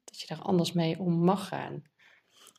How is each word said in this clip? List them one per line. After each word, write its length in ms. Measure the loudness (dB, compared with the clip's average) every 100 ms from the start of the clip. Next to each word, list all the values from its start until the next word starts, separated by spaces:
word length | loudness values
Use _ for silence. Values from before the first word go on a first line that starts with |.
dat 160 | -20 -16
je 80 | -12
daar 140 | -8
anders 300 | 0 2 2
mee 280 | 2 0 0
om 140 | 0 2
mag 240 | 4 2 -2
gaan? 360 | -8 -8 -10 -14 _ _ _ _ _ -20